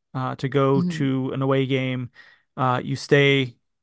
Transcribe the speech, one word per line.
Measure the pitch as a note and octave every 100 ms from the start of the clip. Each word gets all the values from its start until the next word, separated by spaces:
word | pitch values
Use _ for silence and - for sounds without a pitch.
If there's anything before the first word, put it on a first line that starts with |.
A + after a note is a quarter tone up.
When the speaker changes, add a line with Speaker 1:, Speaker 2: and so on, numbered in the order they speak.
| _
Speaker 1:
uh, | C3 B2+ C3
to | C3+
go | C#3 C3+ C#3
Speaker 2:
Mm-hmm. | F3 D#3+
Speaker 1:
to | C#3 C3 C3
an | C3+
away | C3+ C3+ C3
game. | C3 C3 B2+ A#2+ - - _ _ -
Uh, | C3 B2
you | - C3+
stay | - C#3+ C#3 C#3 B2+ - _ _